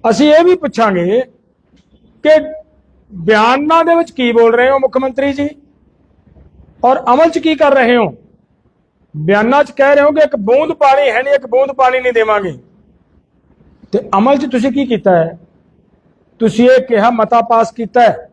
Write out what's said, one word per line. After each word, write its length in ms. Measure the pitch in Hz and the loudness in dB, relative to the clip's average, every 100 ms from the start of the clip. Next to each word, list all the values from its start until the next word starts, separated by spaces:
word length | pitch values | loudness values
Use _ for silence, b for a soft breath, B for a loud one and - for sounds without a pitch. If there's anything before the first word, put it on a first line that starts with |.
ਅਸੀਂ 260 | 226 208 302 | -2 0 2
ਇਹ 140 | 302 | 4
ਵੀ 120 | 349 359 | 4 0
ਪੁੱਛਾਂਗੇ 640 | 285 - 220 185 175 226 254 _ _ _ _ _ _ _ _ _ | -4 -2 -2 -2 -2 -2 -4 _ _ _ _ _ _ _ _ _
ਕਿ 160 | 294 311 311 311 _ _ _ _ _ | 2 2 0 -14 _ _ _ _ _
ਬਿਆਨਾਂ 720 | 190 165 214 226 269 302 330 330 | -8 -2 0 2 0 0 0 2
ਦੇ 100 | 339 | 0
ਵਿੱਚ 160 | 330 | -2
ਕੀ 200 | - 240 | -4 -2
ਬੋਲ 240 | 233 226 240 | 2 2 2
ਰਹੇ 140 | 254 | 0
ਹੋ 100 | 277 | 0
ਮੁੱਖ 180 | 269 262 | 0 -2
ਮੰਤਰੀ 340 | 269 254 277 | -4 -4 -4
ਜੀ, 160 | 277 285 302 _ _ _ _ _ _ _ - - _ - _ | -4 -8 -8 _ _ _ _ _ _ _ -20 -20 _ -20 _
ਔਰ 200 | 240 262 - | 0 0 0
ਅਮਲ 160 | 254 330 | 2 2
'ਚ 100 | 330 | 0
ਕੀ 160 | 320 311 | -4 0
ਕਰ 200 | 294 269 | 2 2
ਰਹੇ 200 | 233 240 | 2 0
ਹੋ? 160 | 190 - _ _ _ _ _ _ _ _ _ 151 | -2 -6 _ _ _ _ _ _ _ _ _ -8
ਬਿਆਨਾਂ 480 | 156 208 220 277 | -2 0 2 0
'ਚ 80 | 285 | -2
ਕਹਿ 240 | - 277 285 | 0 2 4
ਰਹੇ 80 | |
ਹੋ 80 | 285 | 2
ਕਿ 100 | 302 | 0
ਇੱਕ 120 | 302 233 | -2 -2
ਬੂੰਦ 360 | 196 262 311 330 | 0 0 0 0
ਪਾਣੀ 340 | 277 277 277 | 2 2 0
ਹੈ 120 | 226 | -2
ਨਹੀਂ, 100 | 269 | -2
ਇੱਕ 120 | 277 254 | -2 0
ਬੂੰਦ 240 | 247 269 | -2 -2
ਪਾਣੀ 260 | 269 254 254 | 0 0 0
ਨਹੀਂ 140 | 254 | -2
ਦੇਵਾਂਗੇ, 440 | 233 220 208 190 127 _ _ _ _ _ _ _ _ _ _ _ _ - | -2 0 -2 -4 -12 _ _ _ _ _ _ _ _ _ _ _ _ -8
ਤੇ 60 | 214 - 196 | -8 -4 0
ਅਮਲ 200 | 233 277 | 0 0
'ਚ 140 | 277 | -2
ਤੁਸੀਂ 200 | 247 262 | -4 -2
ਕੀ 140 | 269 262 | -4 -4
ਕੀਤਾ 300 | 220 196 175 | -2 0 0
ਹੈ? 220 | 160 165 _ _ _ _ _ _ _ _ _ _ | -2 -8 _ _ _ _ _ _ _ _ _ _
ਤੁਸੀਂ 280 | 226 214 247 | -2 2 4
ਇਹ 120 | 254 | 2
ਕਿਹਾ, 280 | 254 226 226 | 2 0 0
ਮਤਾ 300 | 233 220 233 | -2 0 0
ਪਾਸ 280 | 233 226 226 | 0 -2 -2
ਕੀਤਾ 300 | - 226 247 | -6 -4 2
ਹੈ 280 | 233 - - | 2 0 -12